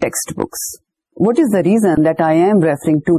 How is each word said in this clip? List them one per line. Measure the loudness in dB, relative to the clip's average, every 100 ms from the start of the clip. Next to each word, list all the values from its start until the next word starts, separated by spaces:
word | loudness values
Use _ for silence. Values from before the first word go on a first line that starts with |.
textbooks۔ | -4 -6 -8 -6 -8 -8 -12 -14 _ _ _ -2 0
What | 2
is | 0 2
the | 2
reason | 2 2 2 0
that | 0 0
I | 2
am | 2 2 0
referring | -2 -2 -2
two | 0